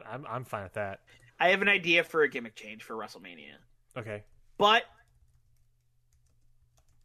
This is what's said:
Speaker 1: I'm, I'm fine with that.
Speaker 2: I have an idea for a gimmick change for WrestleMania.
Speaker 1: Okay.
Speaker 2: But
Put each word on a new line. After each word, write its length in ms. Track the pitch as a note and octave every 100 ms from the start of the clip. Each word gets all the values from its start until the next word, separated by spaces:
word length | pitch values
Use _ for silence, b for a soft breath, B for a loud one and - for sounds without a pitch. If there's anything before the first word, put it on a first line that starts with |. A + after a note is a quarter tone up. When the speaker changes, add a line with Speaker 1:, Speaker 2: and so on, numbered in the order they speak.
| G#2+
Speaker 1:
I'm, 160 | B2 A#2
I'm 160 | A#2+
fine 180 | B2 G#2+
with 100 | F#2+
that. 260 | A2 G2 G2 _ b b -
Speaker 2:
I 80 | F3
have 140 | G3
an 60 | G3
idea 360 | G3 E3+ E3+
for 180 | D#3+ D#3+
a 60 | C#3+
gimmick 260 | B2+ A#2
change 280 | - G#2+ A2
for 100 | -
WrestleMania. 600 | A2 G#2 - F#2+ E2 D2 C#2+ _ _ _ B2
Speaker 1:
Okay. 260 | A2+ G#2 - - _ -
Speaker 2:
But 260 | G#3 A3+ - _ _ _ _ _ _ _ _ _ _ _ _ _ _ _ _ _ _ _ _ _